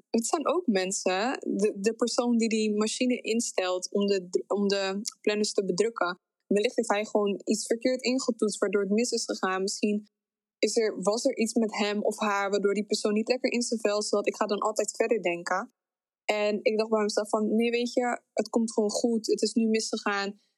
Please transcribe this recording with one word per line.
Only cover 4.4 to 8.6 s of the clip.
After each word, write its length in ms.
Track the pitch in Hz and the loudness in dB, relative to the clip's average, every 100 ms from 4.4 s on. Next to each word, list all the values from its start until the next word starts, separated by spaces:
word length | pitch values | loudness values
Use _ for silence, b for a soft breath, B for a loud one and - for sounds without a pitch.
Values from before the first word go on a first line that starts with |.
| - | 0
om 220 | 196 202 | 0 2
de 320 | 202 196 196 226 - | 2 0 -2 -6 -4
planners 320 | - 208 208 | 0 0 0
te 120 | - | 0
bedrukken, 540 | 190 180 220 - 175 180 _ _ - | 0 2 0 0 -2 -4 _ _ 0
wellicht 300 | 202 240 247 | 2 2 0
heeft 120 | 226 | 0
hij 160 | 208 | 0
gewoon 360 | 214 214 208 185 | 0 0 0 -2
iets 220 | - 214 - | -2 -2 -2
verkeerd 360 | 233 262 254 | 0 0 0
ingetoetst 560 | 226 254 247 226 214 | 0 0 0 0 0
waardoor 240 | - | 0